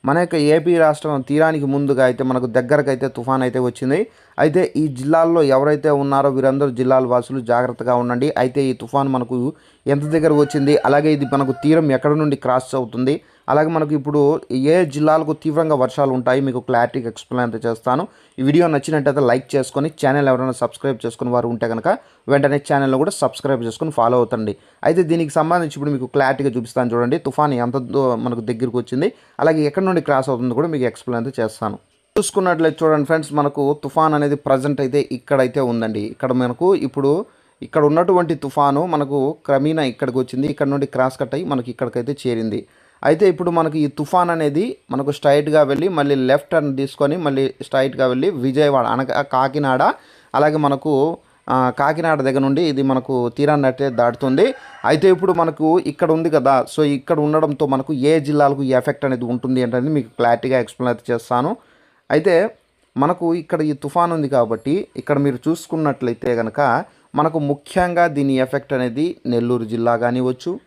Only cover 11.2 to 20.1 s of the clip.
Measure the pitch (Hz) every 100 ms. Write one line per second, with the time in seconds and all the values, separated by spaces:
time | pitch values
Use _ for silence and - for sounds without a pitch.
11.2 | 135 135 135 127 147 160 151 131 147 151
12.2 | 151 139 131 127 127 135 120 117 127 151
13.2 | _ _ - 143 156 165 151 151 135 147
14.2 | 143 160 - 127 139 175 170 139 151 160
15.2 | 151 156 160 151 160 147 127 - 139 127
16.2 | 123 131 139 123 120 123 120 135 117 107
17.2 | - 127 120 113 117 113 - 131 202 _
18.2 | _ - 131 151 170 143 139 156 139 139
19.2 | 127 123 131 139 127 139 151 151 139